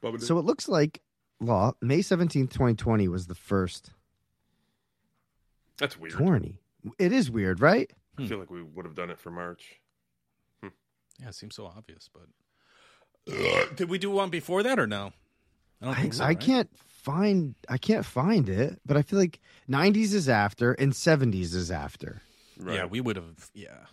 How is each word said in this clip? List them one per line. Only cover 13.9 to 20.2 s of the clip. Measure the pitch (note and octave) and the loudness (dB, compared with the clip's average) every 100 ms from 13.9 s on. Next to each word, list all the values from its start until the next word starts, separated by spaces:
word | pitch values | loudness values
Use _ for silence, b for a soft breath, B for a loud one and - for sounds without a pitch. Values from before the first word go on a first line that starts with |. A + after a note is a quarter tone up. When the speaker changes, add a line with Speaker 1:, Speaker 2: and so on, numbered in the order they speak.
| F#3 | -4
Speaker 3:
do | G3 | -2
one | G3 F#3+ | -2 -2
before | E3+ D3 F3+ | -4 -4 -2
that | A3 C4 | 0 0
or | A#2+ | 0
no? | G#2 G2 - _ _ _ _ _ _ | -4 -8 -14 _ _ _ _ _ _
I | B2 | -6
don't | B2+ | -2
Speaker 2:
I, | |
Speaker 3:
think | D#3 | -2
so, | C3 | 0
Speaker 2:
I | C3+ | 0
Speaker 3:
right? | E3 | 2
Speaker 2:
can't | - C4 F3 _ | 2 2 2 _
find, | _ - - D3 G#3 G3 D3+ A2+ - | _ -14 -6 0 2 2 0 -6 -6
I | B2+ | -6
can't | - A3 | 0 0
find | - - D#3+ A3 A2+ | 0 -2 2 2 2
it, | F#2+ C#3 F3+ | 0 -2 -2
but | - D3 | 0 2
I | |
feel | D3 G3 | 2 2
like | F#3 - b b b | 2 0 b b b
nineties | C3+ F#3 G#3 A3 | 2 4 4 2
is | G3+ | 2